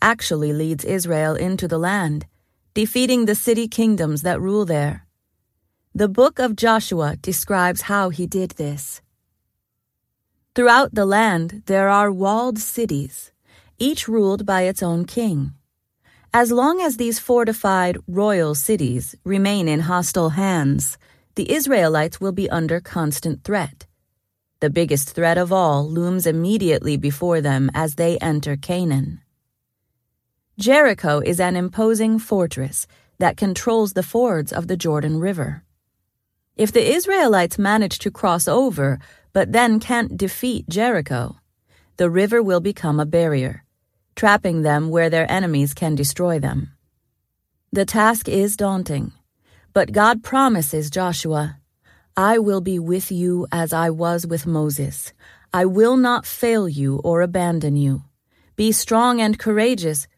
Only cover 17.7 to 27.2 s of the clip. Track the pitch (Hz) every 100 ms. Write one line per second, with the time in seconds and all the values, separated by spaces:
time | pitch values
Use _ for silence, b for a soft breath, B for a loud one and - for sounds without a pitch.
17.7 | 190 180 175 - 180 214 190 156 147 -
18.7 | 208 131 123 - - 180 196 196 202 165
19.7 | 151 165 180 175 185 160 156 196 175 139
20.7 | 139 - - b b b - - 311 269
21.7 | 240 160 156 160 - 190 185 190 170 160
22.7 | 170 175 175 151 147 170 - - 202 143
23.7 | - - _ _ _ _ _ _ - 151
24.7 | 160 170 139 - - 170 170 175 190 170
25.7 | 143 151 160 175 185 170 160 175 220 180
26.7 | 156 151 143 143 143